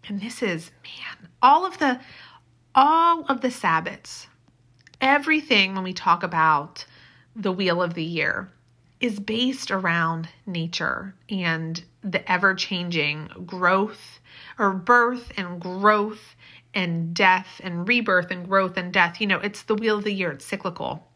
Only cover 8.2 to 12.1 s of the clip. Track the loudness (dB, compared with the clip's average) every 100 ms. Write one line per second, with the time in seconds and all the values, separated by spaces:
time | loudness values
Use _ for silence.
8.2 | -2 -4 -8 _ _ _ _ _ -6 -6
9.2 | -6 -2 -2 -2 -4 -2 0 0 0 -2
10.2 | -8 _ -10 -6 -6 -4 -4 -4 -8 -16
11.2 | _ -4 -2 -4 -4 -8 -12 _ -6